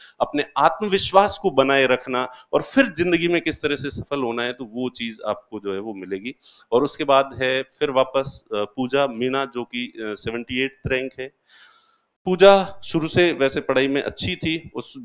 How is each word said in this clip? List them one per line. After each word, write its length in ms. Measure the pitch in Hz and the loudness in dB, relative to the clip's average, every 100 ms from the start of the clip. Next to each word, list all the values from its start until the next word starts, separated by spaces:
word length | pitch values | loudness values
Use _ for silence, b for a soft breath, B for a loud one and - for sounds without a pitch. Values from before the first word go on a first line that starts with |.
| B - | B -6
अपने 260 | 120 143 - 143 | -4 -2 -4 2
आत्मविश्वास 800 | 156 - 214 185 - 190 202 - | 2 2 -2 -2 4 4 4 2
को 140 | 190 | 0
बनाए 360 | 135 135 139 127 | 2 4 4 4
रखना 440 | 127 - 127 127 B - | 0 -2 -4 -4 B -2
और 80 | 147 | -2
फिर 240 | - 262 247 | 0 2 2
जिंदगी 420 | 160 175 170 170 | 0 0 2 2
में 140 | 170 | 0
किस 200 | 160 147 | -2 -2
तरह 140 | 147 139 | -2 -2
से 140 | 147 | -6
सफल 340 | - - 143 | -8 -6 -4
होना 200 | 120 117 | -2 -2
है, 100 | 123 | -4
तो 120 | 127 117 | -6 -8
वो 240 | 117 127 | -6 -6
चीज 280 | 123 117 110 107 | -6 -10 -6 -6
आपको 320 | 104 - 107 | -6 -8 -10
जो 140 | 101 | -6
है 60 | 98 | -6
वो 140 | 110 | -8
मिलेगी। 420 | 98 90 98 117 - B B - | -10 -8 -8 -8 -14 B B 0
और 120 | 120 | 2
उसके 200 | 139 - | 2 -2
बाद 260 | 143 139 135 120 | 2 4 2 -2
है 220 | 131 131 | -2 -2
फिर 280 | 131 - 147 | -4 -4 0
वापस, 540 | 131 127 139 135 - - | 2 2 0 -2 -8 -6
अ, 20 | 107 | -4
पूजा 520 | 104 - 127 139 139 | -4 -4 -2 0 0
मीणा, 380 | 113 127 135 131 | -2 -2 -2 -4
जो 180 | 123 | -6
कि, 300 | 117 123 123 113 | -8 -8 -10 -10
अ, 40 | |
सेवेंटी 600 | 110 101 117 117 117 127 | -8 -8 -6 -8 -6 -4
एट्थ 260 | 135 - - | -4 -4 -4
रैंक 240 | 127 131 - | -4 -4 -10
है। 140 | 131 _ b b b b b b b _ 185 | -14 _ b b b b b b b _ -2
पूजा 560 | 180 196 196 185 - | 8 8 8 4 -8
शुरू 240 | - 165 156 | -4 -2 0
से 260 | 185 175 | 4 4
वैसे 280 | 131 135 139 | 4 0 0
पढ़ाई 260 | - 131 135 | 0 2 2
में 140 | 139 | 0
अच्छी 340 | - - - 175 | -4 -6 -6 -4
थी, 360 | 160 160 - - | -4 -4 -6 -12
उस, 180 | - 135 | -12 -12